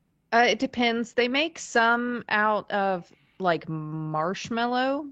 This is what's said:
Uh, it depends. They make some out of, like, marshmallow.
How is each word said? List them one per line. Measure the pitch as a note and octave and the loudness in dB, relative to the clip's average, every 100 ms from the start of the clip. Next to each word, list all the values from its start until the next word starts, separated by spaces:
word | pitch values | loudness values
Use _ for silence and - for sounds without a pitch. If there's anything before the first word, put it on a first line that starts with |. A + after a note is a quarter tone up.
| _ _ _ | _ _ _
Uh, | A3+ A#3+ | 4 4
it | G#3+ | 2
depends. | C4 A#3+ A#3+ A#3 A3+ | -2 0 0 0 -2
They | - B3 | 0 0
make | C4+ D#4+ - | 0 -2 -4
some | - A#3+ A3+ A#3+ A#3+ A#3+ - | -2 2 4 2 0 -6 -2
out | G#3 G#3+ G#3 - | 0 2 0 -2
of, | G3+ G3 F#3 - _ _ - | -2 0 -2 -6 _ _ -2
like, | F#3 D#3+ - D#3+ D3+ D#3 D#3 D#3 E3 | 0 0 -2 -8 -6 -6 -4 -2 -2
marshmallow. | G3 - A#3 A#3+ B3 C4 C#4 C#4+ | -4 -4 -2 -2 0 0 -2 -6